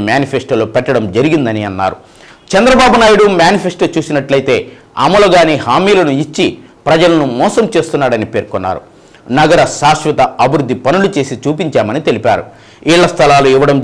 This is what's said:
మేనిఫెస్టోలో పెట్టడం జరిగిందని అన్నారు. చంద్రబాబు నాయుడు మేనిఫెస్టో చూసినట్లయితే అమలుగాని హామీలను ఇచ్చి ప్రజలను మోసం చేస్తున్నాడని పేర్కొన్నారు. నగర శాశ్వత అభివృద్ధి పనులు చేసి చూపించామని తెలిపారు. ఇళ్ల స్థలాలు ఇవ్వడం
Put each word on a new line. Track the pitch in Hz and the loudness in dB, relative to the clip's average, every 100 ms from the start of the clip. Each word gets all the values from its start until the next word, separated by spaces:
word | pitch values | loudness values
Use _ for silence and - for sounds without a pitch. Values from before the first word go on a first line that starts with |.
| 104 | -2
మేనిఫెస్టోలో | 131 139 135 - 117 110 127 | -2 -2 -6 -4 -4 -2 -2
పెట్టడం | 123 123 107 101 | -2 -2 -2 -2
జరిగిందని | 151 160 120 110 104 | 0 0 -2 -4 -6
అన్నారు. | 95 92 - - - - - - 196 | -4 -4 -6 -20 -20 -20 -20 -4 0
చంద్రబాబు | 240 254 254 233 | 2 2 2 4
నాయుడు | 226 208 208 180 | 4 4 2 2
మేనిఫెస్టో | 165 196 175 175 170 165 | 2 0 -2 -4 -4 -4
చూసినట్లయితే | 147 151 135 139 135 117 - - - - 135 | -4 -4 -2 -2 0 -2 -4 -18 -12 -4 0
అమలుగాని | 202 202 175 160 143 117 | 2 4 4 2 0 0
హామీలను | 135 190 196 160 135 147 | 0 2 2 0 -2 -4
ఇచ్చి | - 175 - - _ 147 | -2 -4 -4 -18 _ 0
ప్రజలను | 160 175 165 135 120 | 2 2 2 0 -2
మోసం | 190 240 220 165 | -2 0 -2 -2
చేస్తున్నాడని | 156 147 131 117 107 107 | -2 -2 -2 -2 -4 -6
పేర్కొన్నారు. | 95 101 92 90 - - - _ - 131 | -6 -6 -6 -8 -12 -20 -20 _ -6 0
నగర | 156 165 135 - | 2 2 0 0
శాశ్వత | 143 151 160 135 127 - | 0 0 -2 0 -2 0
అభివృద్ధి | 127 151 123 123 131 | -2 0 -2 -4 -2
పనులు | 180 196 151 | 0 0 -2
చేసి | 131 117 | -6 -6
చూపించామని | 143 156 165 127 104 131 160 | -6 -4 -2 -2 -2 -4 -4
తెలిపారు. | 113 120 95 - - - - 139 | -2 0 -2 -4 -18 -20 -8 0
ఇళ్ల | 170 175 | 2 0
స్థలాలు | - 147 139 135 135 | 2 4 4 4 4
ఇవ్వడం | 143 139 | 2 2